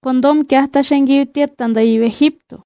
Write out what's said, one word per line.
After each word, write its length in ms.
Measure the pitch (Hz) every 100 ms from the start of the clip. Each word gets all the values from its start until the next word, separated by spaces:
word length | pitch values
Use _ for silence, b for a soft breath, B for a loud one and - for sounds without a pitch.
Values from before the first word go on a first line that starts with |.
Kondom 420 | 262 254 269 302
que 120 | 285 262
hasta 260 | 269 277
shengiu 440 | 277 285 269 277 277
tiet 300 | - 285 _
tanda 260 | 240 226
iu 200 | 226 226
Egipto. 600 | 226 220 294 311 _ -